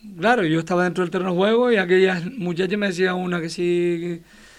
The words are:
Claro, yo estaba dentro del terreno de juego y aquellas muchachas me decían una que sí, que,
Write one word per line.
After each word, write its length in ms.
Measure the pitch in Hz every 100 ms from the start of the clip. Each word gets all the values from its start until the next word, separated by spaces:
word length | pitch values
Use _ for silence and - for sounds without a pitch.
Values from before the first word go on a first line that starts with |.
| 208 180
Claro, 280 | 202 247
yo 160 | 160 160
estaba 240 | 160 175
dentro 180 | 180 180
del 80 | 180
terreno 220 | 185 185
de 40 | 175
juego 340 | 202 233 247
y 40 | 214
aquellas 480 | 180 185 190 180 175 262
muchachas 420 | 175 165 185 208
me 80 | 202
decían 300 | 175 185 180
una 240 | 180 175
que 80 | 165
sí, 480 | 175 175 175 175 170
que, 220 | 175 170 - - -